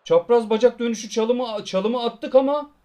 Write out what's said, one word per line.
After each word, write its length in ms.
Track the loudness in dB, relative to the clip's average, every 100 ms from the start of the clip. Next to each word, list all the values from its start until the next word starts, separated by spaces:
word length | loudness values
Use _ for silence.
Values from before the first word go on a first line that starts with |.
Çapraz 460 | 0 2 4 2 2
bacak 280 | 2 2 2
dönüşü 320 | -4 -6 -6
çalımı, 540 | -2 -2 -2 -4 -8
çalımı 380 | -6 -4 -2 -2
attık 320 | -4 -6 0
ama. 360 | 2 2 -2 -6 _